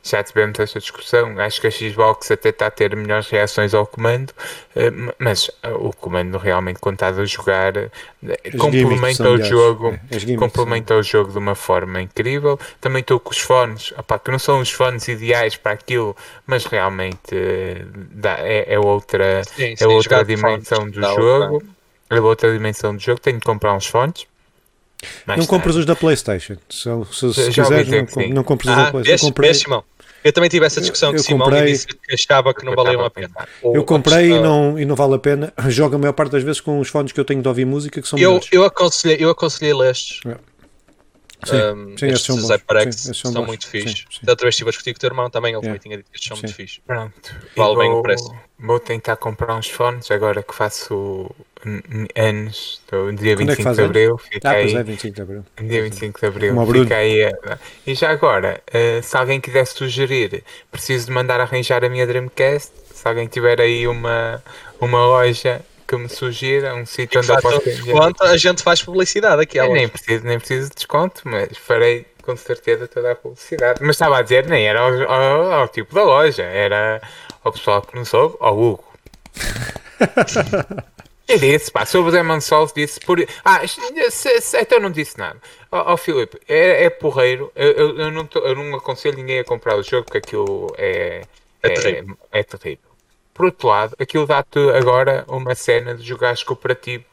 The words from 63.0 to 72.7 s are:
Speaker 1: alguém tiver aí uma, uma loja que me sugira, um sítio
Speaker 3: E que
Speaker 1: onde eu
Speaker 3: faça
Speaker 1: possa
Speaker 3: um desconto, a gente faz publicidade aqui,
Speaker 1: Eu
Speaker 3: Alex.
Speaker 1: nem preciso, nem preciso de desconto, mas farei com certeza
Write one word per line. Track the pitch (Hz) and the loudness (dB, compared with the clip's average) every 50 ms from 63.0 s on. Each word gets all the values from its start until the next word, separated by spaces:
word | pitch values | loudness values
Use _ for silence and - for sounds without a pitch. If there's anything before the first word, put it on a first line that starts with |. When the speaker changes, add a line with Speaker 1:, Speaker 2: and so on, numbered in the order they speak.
| - 123 | -4 -2
Speaker 1:
alguém | 117 117 117 113 | -2 -2 -4 -6
tiver | - 127 117 120 120 117 | -6 2 2 2 4 6
aí | 120 117 120 120 120 120 | 4 2 2 0 -2 -2
uma, | 120 117 117 117 117 117 117 113 117 120 - - - - - - - - | -4 -4 -4 -2 -2 -2 -2 -4 -6 -10 -14 -18 -20 -20 -20 -20 -8 -6
uma | 123 120 123 120 120 | -2 0 2 4 6
loja | 123 127 127 123 123 117 117 - 131 120 123 - _ _ _ _ | 6 6 6 4 4 2 0 -2 -4 -4 -4 -8 _ _ _ _
que | - - | -6 -6
me | 120 120 120 | -6 -6 -10
sugira, | - - 135 127 117 - 135 131 135 139 139 135 127 | -10 -8 -8 -8 -6 -6 -4 0 0 0 0 -2 -6
um | 123 120 | -8 -10
sítio | 117 - - 127 117 - | -10 -8 -8 -6 0 0
Speaker 3:
E | 123 | 2
que | |
Speaker 1:
onde | 123 123 | 4 4
eu | 135 135 | 2 4
Speaker 3:
faça | 120 120 120 | 4 2 2
Speaker 1:
possa | 143 139 127 | 2 0 -2
Speaker 3:
um | |
desconto, | 120 123 120 120 120 151 156 170 180 - 190 | -4 -4 -4 2 4 4 4 4 4 2 4
a | 175 175 | 4 6
gente | 165 160 180 180 - | 6 4 2 0 2
faz | - 175 170 165 | 2 2 2 2
publicidade | - - 180 190 185 185 - 202 208 214 165 147 | 0 -2 -2 0 0 0 0 0 2 4 4 4
aqui, | 156 - - 135 | 2 0 0 0
Speaker 1:
Eu | 127 127 | 2 2
Speaker 3:
Alex. | |
Speaker 1:
nem | 123 135 123 113 | 2 2 0 0
preciso, | - - - - 113 113 113 | -4 -10 -4 -4 -4 -2 -2
nem | 120 120 117 | -2 -4 -4
preciso | - - 135 131 135 139 | -4 -4 -4 -4 -4 -8
de | - | -10
desconto, | - - - - 147 170 185 - - - | -12 -8 -2 0 0 0 0 -4 -10 -12
mas | 135 113 104 98 - - - | -6 -4 -4 -4 -6 -8 -18
farei | - - 120 113 117 120 120 120 117 _ _ _ | -2 0 2 4 4 2 2 0 -6 _ _ _
com | - - 123 | -10 -8 -8
certeza | 120 - - 123 - _ - | -8 -6 -8 -8 -4 _ -2